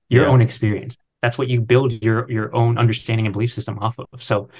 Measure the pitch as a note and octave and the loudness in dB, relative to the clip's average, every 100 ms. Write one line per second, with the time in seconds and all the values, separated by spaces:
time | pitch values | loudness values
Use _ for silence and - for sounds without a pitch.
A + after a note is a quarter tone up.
0 | _ B2 D3 C3 A#2 - G#2+ G2+ - - | _ 2 6 4 4 0 -2 -4 -8 -16
1 | _ _ A#2+ B2 B2+ B2 A2+ B2 C3 A2+ | _ _ -4 -2 -2 -2 2 2 2 -2
2 | A2+ A2 A#2 A2+ G#2+ A#2+ A#2 A2+ A#2 A2 | 0 0 -2 -6 -4 0 0 2 2 0
3 | - A2 A2 G2 A#2 - A#2 G#2 G#2+ - | -2 -2 -2 -2 -4 -4 -8 -6 -6 -8
4 | B2+ B2+ - G#2+ G2+ - | -16 -16 -2 -2 -2 -16